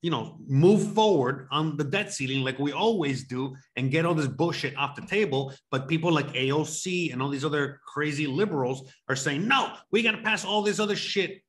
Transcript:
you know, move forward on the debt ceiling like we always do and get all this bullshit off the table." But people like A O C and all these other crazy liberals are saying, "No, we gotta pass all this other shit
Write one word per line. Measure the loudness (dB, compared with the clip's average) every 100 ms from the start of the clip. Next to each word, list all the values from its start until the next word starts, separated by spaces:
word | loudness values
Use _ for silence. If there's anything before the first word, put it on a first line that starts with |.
you | -2
know, | -2 -4 -12 -2
move | 6 8 8 4
forward | 4 4 6 2 0 -2
on | 0 0 -2
the |
debt | -2 -2 -2
ceiling | -6 -2 -2
like | -2 -2
we | -2
always | 0 2 2 0 -2 -4
do | -4 -4 -8 _ -4
and | 0
get | 2
all | 2
this | 2 0
bullshit | 0 -2 0 -6 -4
off | -6
the | -6 -4
table." | 0 0 0 -4 -10 _
But | -6 -2
people | 0 2
like | 2 0 -2
A | 0
O | 0
C | -2 -6 -4 -2 -2
and | -4
all | -4
these | -2 -2
other | 0 -2 -4 -12
crazy | -4 -2 -2 -2
liberals | 0 0 0 -2 -2 -8 -20 _
are | -2
saying, | 0 -2 2
"No, | 2 0 -6 -2
we | 0
gotta | 2 0
pass | -2 -2
all | 0 0
this | 0 0
other | 0 -2
shit | -2 -2 -2 -4